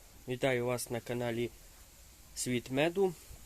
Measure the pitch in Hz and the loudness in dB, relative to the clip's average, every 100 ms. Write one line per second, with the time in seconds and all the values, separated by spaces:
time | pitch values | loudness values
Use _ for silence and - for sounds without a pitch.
0 | - - - 127 139 123 123 123 - 120 | -20 -12 -6 0 2 4 2 0 -2 -4
1 | - 120 120 117 117 - - - - - | -2 -2 0 0 -2 -4 -18 -20 -20 -20
2 | - - - - 123 123 120 131 160 175 | -20 -20 -14 -6 0 0 0 2 2 4
3 | 190 160 - - | 2 0 -12 -18